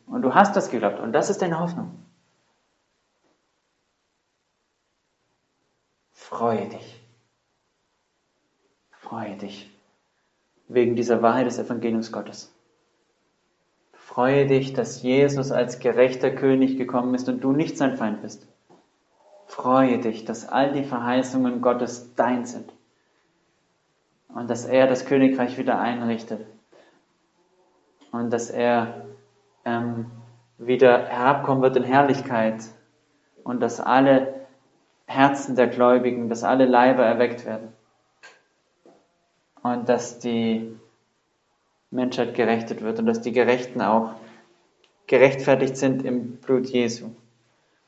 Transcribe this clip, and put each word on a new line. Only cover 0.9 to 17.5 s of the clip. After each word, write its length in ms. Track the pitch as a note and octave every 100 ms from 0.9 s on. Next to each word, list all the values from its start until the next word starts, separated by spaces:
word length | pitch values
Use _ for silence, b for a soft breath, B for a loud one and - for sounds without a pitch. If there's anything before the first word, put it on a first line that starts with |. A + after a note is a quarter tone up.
| -
und 140 | A#2
das 180 | C#3 -
ist 100 | G3
deine 200 | F3+ E3
Hoffnung, 320 | F3 D3+ - - - _ _ _ _ _ _ _ _ _ _ _ _ _ _ _ _ _ _ _ _ _ _ _ _ _ _ _ _ _ _ _ _ _ _ _ _ _ _ _ _
freue 580 | _ - - A#2 G#2+ -
dich. 320 | - - - _ _ _ _ _ _ _ _ _ _ _ _ _ _ _ _ _ _ _
Freue 460 | _ - - G#2 G2
dich 340 | G2 - - _ _ _ _ _ _ _ _ _ -
wegen 300 | A#2+ A#2 A#2
dieser 260 | A#2 A2+
Wahrheit 240 | A#2 B2 B2
des 120 | A#2
Evangeliums 520 | A2 A#2+ A#2 A2+ A2
Gottes. 420 | G#2+ - - - _ _ _ _ _ _ _ _ _ _ _ _ _ _ _ -
Freue 320 | - B2+ C#3 C#3
dich, 260 | C3+ C3+
dass 300 | - A#2 -
Jesus 480 | B2+ C3 C#3+ C#3 B2+
als 280 | A#2 A#2+ -
gerechter 500 | B2 A2+ B2+ - C3+
König 480 | - C3+ C3 C3 C3
gekommen 360 | B2+ B2+ B2
ist 140 | B2+ B2+
und 140 | B2
du 100 | C3+